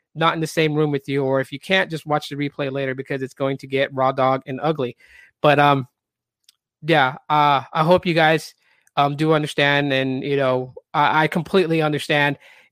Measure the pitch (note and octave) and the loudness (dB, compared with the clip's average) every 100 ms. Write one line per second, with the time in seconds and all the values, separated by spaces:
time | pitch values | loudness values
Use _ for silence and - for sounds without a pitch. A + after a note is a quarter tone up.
0 | _ D#3 E3 E3 D#3 - D#3 D3 D3+ C#3 | _ -2 -2 0 -2 0 0 0 0 -2
1 | - C#3 C3+ C3+ C3 C#3+ - F#3+ E3+ D#3+ | -4 -2 0 0 -2 -8 -2 -2 -2 -6
2 | D#3 D3 - C#3+ C#3+ - C#3 C#3 C3+ C3 | -4 -4 -4 -6 -6 -6 -6 -4 -6 -6
3 | C3+ C#3 C3 - C3+ C#3 C3+ C3+ C#3 C3+ | -8 -8 -8 -6 -4 -4 -4 -2 -2 0
4 | C3 C3+ C3 C3+ D3 C3 D3+ D3+ B2 - | 0 2 0 0 -4 -4 -4 -2 -6 -10
5 | _ - - _ D3 C#3+ D3 C#3 B2 _ | _ -20 -20 _ 2 6 4 4 -2 _
6 | _ _ _ _ _ _ _ _ D#3 D#3 | _ _ _ _ _ _ _ _ 0 2
7 | C3 - - D3+ D3 C3+ - E3 D#3+ F3+ | 2 -2 -2 2 2 2 0 0 2 2
8 | F3+ E3 D#3 D#3+ - - _ _ _ - | 2 2 2 2 -4 -20 _ _ _ -2
9 | C#3+ C#3+ D#3 D#3 D3 - C#3+ C#3+ C#3+ C3+ | 0 0 0 0 0 0 2 2 2 0
10 | C3+ C3 C#3+ C#3 C3 B2+ B2+ - - D#3+ | -2 -4 -2 0 0 -2 -4 -14 -6 0
11 | C#3+ D3+ D#3 F#3 D3+ F#3+ E3 D#3+ D3+ C#3+ | 2 2 2 -2 0 0 2 0 0 -2
12 | - D3 C#3+ C#3 - - _ | 0 0 0 -2 -12 -20 _